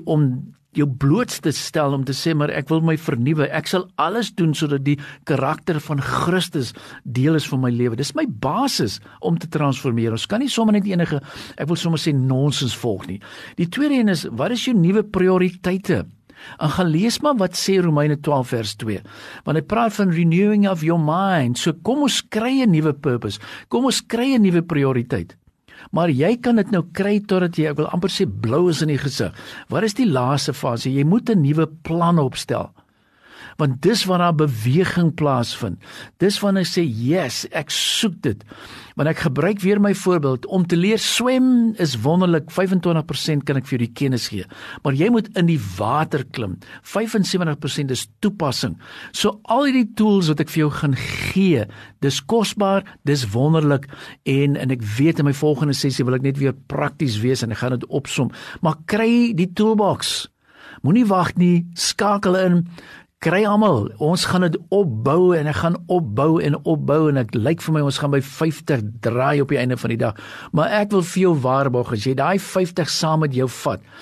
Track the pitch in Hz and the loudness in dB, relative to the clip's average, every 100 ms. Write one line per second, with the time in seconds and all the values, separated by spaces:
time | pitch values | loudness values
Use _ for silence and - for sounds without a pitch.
0 | 165 156 139 127 139 - _ - 147 120 | 2 2 2 0 -8 -18 _ -2 -2 0
1 | 139 180 240 - 165 131 - 165 143 139 | 2 2 0 -4 -4 -4 -4 -2 0 0
2 | 135 139 165 156 147 156 - 160 165 160 | -2 -4 -2 0 0 -2 -2 0 2 0
3 | - 117 127 160 143 156 147 185 185 - | -2 0 0 0 0 -2 -2 -4 -2 -2
4 | 156 220 226 - 165 147 156 143 139 143 | -2 -2 -4 0 0 0 0 0 0 -2
5 | - - - 135 135 156 - 156 - 147 | -4 -10 -4 -2 -2 -2 -4 -4 -2 -4
6 | 127 131 143 180 170 160 117 - - - | -2 -2 0 0 -2 -4 -6 -8 -20 -16
7 | - 120 143 160 - 135 127 120 123 113 | -6 0 2 2 0 0 0 2 0 -2
8 | 139 311 294 110 131 175 269 - 120 - | -4 -2 -4 -2 -2 0 0 0 -2 -4
9 | - - 185 170 160 151 147 135 135 117 | -14 -8 -2 -2 -2 -2 0 0 -2 0
10 | 113 113 - 208 277 - 220 208 202 180 | 0 -2 -4 -2 -2 0 2 2 2 0
11 | 165 143 - - - - 143 170 170 156 | 0 -2 -6 -14 -14 -8 -4 -2 0 -2
12 | 165 143 131 131 143 - 127 - 123 95 | 0 0 2 2 0 0 -4 -2 -4 -4
13 | 92 98 - - - - 170 233 294 262 | -6 -12 -14 -20 -12 -6 -4 -2 0 2
14 | 214 165 - 117 160 247 - 226 170 208 | 2 0 -2 -4 -2 -2 0 2 4 2
15 | 208 190 185 185 185 175 180 190 196 127 | 0 2 4 4 2 -2 -4 -4 -2 -2
16 | 76 - _ - - - 151 139 180 156 | -4 -12 _ -20 -20 -4 -2 0 2 2
17 | 226 - 294 262 185 - - 190 175 147 | 0 0 0 0 0 -2 0 2 4 2
18 | 151 147 156 139 123 120 107 - 113 98 | 2 0 0 0 0 -4 -4 -6 -6 -6
19 | - - - - - 151 147 214 226 208 | -8 -20 -20 -10 -4 -2 0 0 0 0
20 | 190 165 170 165 208 214 202 175 156 170 | 0 2 4 4 4 4 2 2 0 2
21 | 151 170 196 175 123 120 170 165 208 277 | 2 0 0 2 0 0 -2 -2 -2 0
22 | 277 - - 214 240 269 247 160 156 143 | 0 -2 -4 -4 0 2 4 4 2 0
23 | 147 120 110 101 - - - 233 262 - | -2 -2 -4 -8 -12 -18 -4 0 0 0
24 | - 233 262 262 196 175 170 151 139 127 | -4 -2 0 4 4 2 0 0 2 0
25 | 120 110 85 - _ _ _ - - 160 | -2 -4 -6 -14 _ _ _ -20 -6 0
26 | 170 127 165 240 247 233 196 185 170 - | 2 2 2 2 2 2 2 0 -2 -2
27 | 202 208 208 185 175 170 151 147 156 175 | 0 0 2 0 0 0 -2 0 -2 -2
28 | 190 - 151 101 110 139 180 147 156 135 | -2 0 -2 -2 0 2 2 2 0 -2
29 | 135 - 95 - - - - 139 220 214 | -2 -4 -6 -8 -16 -18 -6 -2 -2 0
30 | 240 131 123 139 - 131 139 117 131 135 | 2 2 2 0 -2 -4 -4 -2 -2 0
31 | 147 220 240 214 139 156 156 - - 170 | 2 2 2 2 4 2 0 -4 -6 0
32 | 175 170 135 - - 110 90 - _ _ | 2 2 2 -2 -4 -4 -6 -12 _ _
33 | _ _ - - - - 151 123 165 233 | _ _ -20 -20 -14 -2 -2 0 2 2
34 | 185 180 175 151 151 110 117 147 185 180 | 2 2 2 2 0 0 2 2 2 2
35 | 170 - 147 127 117 - 107 85 - - | 0 2 0 0 -2 -4 -8 -8 -14 -20
36 | - - 185 202 202 190 170 - 165 110 | -20 -2 0 2 0 0 0 0 0 0
37 | 120 180 135 - - - - - - - | 0 0 -2 -6 -8 -8 -6 -4 -2 0
38 | 226 170 135 104 - - - - - - | -2 -2 -4 -4 -8 -20 -20 -20 -12 -2
39 | 147 156 160 131 170 208 185 208 202 196 | -2 0 -2 0 0 0 2 4 2 2
40 | 185 175 143 131 - 190 170 170 190 220 | 2 2 2 -2 -2 -2 2 2 2 0
41 | - - 247 262 254 247 226 214 165 120 | 0 0 2 2 4 4 2 0 -2 0
42 | 120 175 185 165 - - 185 185 175 165 | 2 2 4 2 0 -2 0 0 2 0
43 | 156 143 - 147 135 135 135 127 117 - | -2 -4 -2 -2 0 -2 -2 -2 -2 -2
44 | 139 123 - 101 87 - - - 147 135 | -2 -2 -4 -8 -10 -16 -18 -8 -2 0
45 | 202 240 214 190 170 160 101 92 104 143 | 2 2 0 0 2 2 -2 -4 0 0
46 | 160 147 - - 101 - - - - 202 | 0 -2 -4 -6 -6 -8 -14 -20 -8 -4
47 | 226 226 175 185 165 147 143 - 139 127 | 0 0 0 0 -2 -4 -4 -4 -4 -4
48 | - _ 208 202 151 - 123 82 - - | -8 _ -2 0 -2 -2 -4 -8 -14 -20
49 | - - 208 208 - 233 285 262 214 - | -12 -4 -2 -2 0 2 2 2 0 2
50 | 214 202 165 147 156 160 151 - 151 131 | 4 4 2 0 -2 0 0 0 0 -2
51 | - - - 190 190 135 104 - - - | -4 -6 -4 2 4 2 0 -8 -20 -4
52 | 139 135 - 233 202 - 196 196 196 - | -2 -2 0 0 0 0 0 0 -2 -6
53 | 139 143 113 113 143 160 147 135 - - | -2 -2 0 0 2 4 4 2 -2 -16
54 | - - - 135 143 143 127 127 107 110 | -20 -8 -2 2 2 0 -2 -2 -2 2
55 | 156 165 143 139 151 147 151 135 143 127 | 2 4 0 2 0 2 0 0 -2 0
56 | 123 127 135 139 135 127 - 143 147 147 | 0 0 0 0 -2 -2 -6 -4 -4 -2
57 | 139 104 120 131 113 107 123 123 - 147 | -2 0 0 0 -2 -4 -4 -4 -4 -6
58 | 139 - 123 - - - 165 151 - 208 | -4 -2 -2 -4 -14 -4 -2 -2 -2 0
59 | 226 240 240 160 185 175 214 214 202 139 | 2 4 2 2 0 2 2 4 2 0
60 | - - - _ _ - - - 127 214 | -4 -6 -8 _ _ -20 -20 -4 2 4
61 | 226 185 165 170 180 175 170 - - - | 4 4 2 4 4 4 0 -4 -4 0
62 | 202 202 202 185 185 175 170 - - - | 0 2 2 2 4 2 0 -6 -20 -20
63 | - _ 165 180 214 208 214 127 98 - | -20 _ 0 2 2 4 4 4 0 -2
64 | 156 175 - 180 180 - - 196 185 110 | 0 0 0 2 2 0 0 0 2 0
65 | 131 160 180 170 147 113 165 175 175 180 | 2 4 4 4 0 0 0 -2 -2 -2
66 | 135 104 147 165 151 143 170 156 135 151 | 0 0 2 2 2 -2 0 -2 2 2
67 | 156 139 117 120 117 170 - 156 143 135 | 2 2 0 0 0 0 0 0 0 -2
68 | 143 143 135 - 165 147 - 135 104 113 | 0 0 -2 -2 -2 -2 -2 -2 -2 -4
69 | 120 117 135 147 139 139 123 123 120 113 | -2 0 0 0 0 0 0 -2 -2 -2
70 | 120 - - - - 151 165 208 208 202 | -2 -4 -12 -18 -4 0 2 0 2 0
71 | 175 180 185 156 127 135 139 123 120 113 | 0 2 2 4 2 2 2 0 -2 -2
72 | 127 123 147 196 - 190 180 180 151 - | -2 0 0 0 -2 -2 -2 -2 -4 -2
73 | 160 156 151 123 127 - 147 98 - - | 0 2 0 0 -2 -2 -4 -4 -8 -20